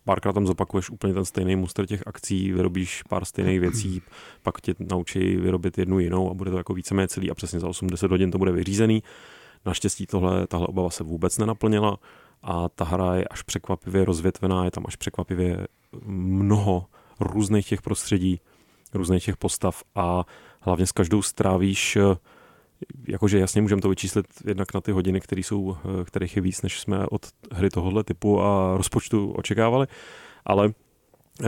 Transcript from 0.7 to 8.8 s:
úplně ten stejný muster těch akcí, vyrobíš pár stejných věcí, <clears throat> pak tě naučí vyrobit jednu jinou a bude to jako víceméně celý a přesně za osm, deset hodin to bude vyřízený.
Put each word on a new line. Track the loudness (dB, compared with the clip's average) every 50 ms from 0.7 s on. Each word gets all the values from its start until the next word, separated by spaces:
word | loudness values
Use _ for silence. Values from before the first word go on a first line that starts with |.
| 0 -2 -4 -4
úplně | -8 -4 -2 -2 0
ten | 0 -2
stejný | -2 -2 -2 0 0 2
muster | 0 0 -2 -2 -4 -4
těch | -4 -4 -6 -6 -10
akcí, | -12 -12 -6 -4 -2 0 0 0
vyrobíš | 2 2 0 0 0 -2 -4 -4 -6 -10 -8 -6
pár | -4 -4 -4
stejných | -6 -4 -2 0 2 2 2
věcí, | 2 2 0 0 -2 -4 -4 -6 -8 -12 -20 -20
<clears throat> | -20 -20 -20 -8 _
pak | -6 -6 -4
tě | -4 -6 -4 -4
naučí | -4 -2 -2 -2 -2 -2 -2 0 0 0 0
vyrobit | 0 2 0 0 0 0 -2 -2 -2
jednu | 0 2 2 2
jinou | 2 2 2 0 0 0
a | -2
bude | -4 -4 -4
to | -4 -4
jako | -4 -4 -6
víceméně | -6 -4 0 0 0 0 0
celý | -2 -4 -4 -4
a | -4
přesně | -6 -8 -6 -4 -4
za | -4 -4
osm, | -4 -4 -4 -4
deset | -2 0 2 2
hodin | 4 4 4 2
to | 2 2
bude | 2 2
vyřízený. | 2 2 0 0 2 4